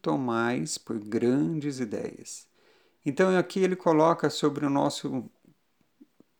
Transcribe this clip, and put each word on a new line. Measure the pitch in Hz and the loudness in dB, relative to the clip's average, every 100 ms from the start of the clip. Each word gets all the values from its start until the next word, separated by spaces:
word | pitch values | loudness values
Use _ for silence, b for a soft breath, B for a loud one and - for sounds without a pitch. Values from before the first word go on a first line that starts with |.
tomais | 170 151 127 117 117 127 160 - | -4 -2 -2 -2 0 -2 -4 -8
por | - 110 | -8 -8
grandes | 104 113 120 131 160 160 143 131 | -4 0 2 2 2 -2 -4 -6
ideias?" | 120 104 - - - - - b b b b b - | -6 -6 -8 -10 -16 -18 -20 b b b b b -6
Então, | 131 185 185 | 2 4 4
aqui | 175 - | 0 0
ele | 185 185 | 0 2
coloca | - 156 160 170 151 | 4 6 6 4 0
sobre | - 151 143 143 | 0 0 0 0
o | |
nosso | 139 143 - 147 131 110 - _ _ _ _ _ _ - _ _ _ | 0 0 -2 -6 -6 -8 -16 _ _ _ _ _ _ -20 _ _ _